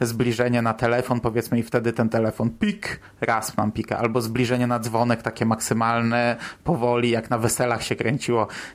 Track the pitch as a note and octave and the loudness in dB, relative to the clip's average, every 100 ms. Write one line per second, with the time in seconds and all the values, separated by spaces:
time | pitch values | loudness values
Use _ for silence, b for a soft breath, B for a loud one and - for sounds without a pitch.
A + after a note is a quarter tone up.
0 | A#2 A#2 A#2+ A#2 B2 A#2+ A#2 A2+ A#2 A#2+ | -2 0 0 2 2 2 2 2 2 2
1 | A#2+ A#2+ A#2 A2+ - A#2 A2+ B2 A#2 A#2 | 2 0 0 -2 0 0 0 0 2 2
2 | A2+ A2+ A2 - A2+ - G#3 G3+ - - | 2 2 0 0 -4 0 -2 -2 -8 -10
3 | B - A#2+ A2+ - - G#2+ A2 - - | B -6 -2 0 -2 -2 -2 -2 -2 0
4 | A#2 B2 A2+ A#2+ A#2+ B2 B2 A#2+ A2+ A2+ | 0 0 -2 0 0 2 0 0 0 0
5 | A#2+ A#2 A#2 - A2+ A2 - A2+ A2+ A#2 | 2 0 -2 0 0 0 0 0 2 0
6 | A#2 A#2+ A#2+ A#2 B B - D3+ A#2+ A#2+ | 0 2 0 -2 B B -2 0 2 2
7 | A#2+ A2+ - A#2+ A2+ - B2 A2+ - A#2 | 2 0 0 0 0 0 0 -2 -2 -2
8 | A2 A#2+ - A#2 G2+ B B | 0 -2 0 0 0 B B